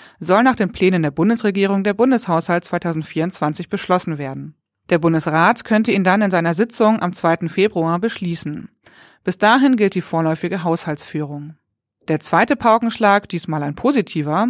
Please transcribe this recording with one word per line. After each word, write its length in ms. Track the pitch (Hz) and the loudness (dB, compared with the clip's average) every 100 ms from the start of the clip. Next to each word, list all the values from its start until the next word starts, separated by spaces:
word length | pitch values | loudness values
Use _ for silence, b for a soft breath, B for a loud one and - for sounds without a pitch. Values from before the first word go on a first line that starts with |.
| B - | B -8
soll 200 | 165 202 | 0 4
nach 140 | 254 247 | 4 2
den 160 | 185 | -2
Plänen 320 | - 185 180 | 0 2 2
der 80 | 147 | 0
Bundesregierung 720 | 139 202 233 214 196 196 196 | 2 0 2 0 0 0 0
der 100 | 202 | 0
Bundeshaushalt 720 | 196 262 240 - 165 175 175 | 2 2 2 0 -2 0 -2
zweitausendvierundzwanzig 1040 | - 170 170 160 151 156 175 - 151 151 - | -2 -4 -2 -4 -4 -4 -4 -2 -4 -4 -6
beschlossen 500 | 202 - 180 180 147 | -6 -2 -2 -2 -6
werden. 380 | 135 135 143 - _ _ - | -8 -10 -14 -18 _ _ -2
Der 100 | 170 | 2
Bundesrat 640 | 165 160 156 156 185 240 - | 2 2 0 2 2 2 0
könnte 260 | 220 226 | 0 2
ihn 140 | 202 185 | 2 2
dann 160 | 202 | 2
in 100 | 202 | 2
seiner 220 | 175 170 | 0 0
Sitzung 480 | 165 233 - 214 220 | 0 -2 2 2 2
am 100 | 175 | -2
zweiten 380 | 180 170 165 170 | -2 0 0 -2
Februar 500 | - 208 175 165 175 | 0 0 0 -2 -2
beschließen. 720 | 226 - 175 170 151 156 - _ B B B B - | -4 -4 -6 -6 -8 -10 -12 _ B B B B -8
Bis 120 | - | 0
dahin 380 | 208 254 269 240 | 4 4 4 4
gilt 200 | 196 185 | 2 0
die 60 | |
vorläufige 600 | - 165 160 160 175 185 | -2 -2 0 -2 -4 -4
Haushaltsführung. 960 | 165 165 165 151 - 151 143 147 147 151 _ _ _ _ - | -2 -2 -4 -8 -8 -8 -8 -10 -14 -18 _ _ _ _ -4
Der 140 | 156 | -4
zweite 340 | - 170 240 269 | 0 2 2 2
Paukenschlag, 720 | 233 226 226 - 208 202 - | 2 2 2 0 2 2 0
diesmal 360 | 170 - 156 | -8 -6 -6
ein 120 | 147 147 | -6 -2
positiver. 720 | 254 277 - 156 147 170 | 0 0 -2 -4 -2 -2